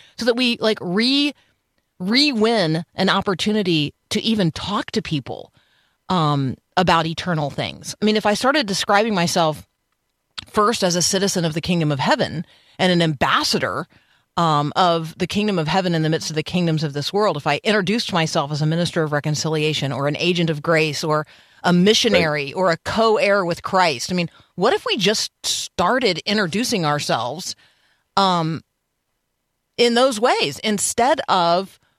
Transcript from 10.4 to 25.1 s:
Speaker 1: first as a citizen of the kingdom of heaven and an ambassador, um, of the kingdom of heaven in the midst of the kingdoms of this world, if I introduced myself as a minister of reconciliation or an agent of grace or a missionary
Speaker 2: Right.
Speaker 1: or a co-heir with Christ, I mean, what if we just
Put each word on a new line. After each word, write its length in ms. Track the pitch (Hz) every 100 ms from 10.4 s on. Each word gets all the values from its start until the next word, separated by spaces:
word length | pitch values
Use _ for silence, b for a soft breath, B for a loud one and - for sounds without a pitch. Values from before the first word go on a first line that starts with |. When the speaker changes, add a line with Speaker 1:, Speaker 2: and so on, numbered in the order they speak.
| -
Speaker 1:
first 360 | 220 208 226
as 120 | 180 175
a 60 |
citizen 420 | - 190 196 185
of 100 | 165
the 80 | 160
kingdom 300 | 180 175 151
of 80 | 135
heaven 460 | 240 294 104 143 b b b -
and 120 | 185
an 100 | 175
ambassador, 840 | 165 143 135 254 302 - 120 113 180 b b b b -
um, 340 | 165 147 147 -
of 420 | 180 170 160 -
the 80 | 185
kingdom 300 | 202 214 180
of 100 | 151
heaven 280 | 190 180 165
in 80 |
the 60 | 156
midst 200 | 160 -
of 60 | 156
the 80 |
kingdoms 400 | - 180 170 156
of 100 | 156
this 180 | 143 -
world, 240 | 202 208 147
if 100 | 151
I 120 | 147
introduced 500 | 214 208 180 226 -
myself 380 | 180 160 170 143
as 100 | 147
a 60 | 156
minister 340 | 165 165 175
of 100 | 156
reconciliation 800 | 147 151 147 156 156 151 147 135
or 160 | 127 143
an 80 | 151
agent 340 | 175 175 165
of 100 | 151
grace 420 | 165 160 156 139
or 220 | 160 151 151 b b b
a 100 | 180
missionary 720 | 175 196 220 226 190 160 147 139
Speaker 2:
Right. 100 | -
Speaker 1:
or 140 | 185
a 80 | 165
co-heir 680 | - 214 226 214 196 202
with 200 | 175 165
Christ, 480 | - 190 175 123 -
I 40 | 180
mean, 140 | 170 b b
what 200 | - 226
if 120 | 427 494
we 100 | 320
just 360 | 277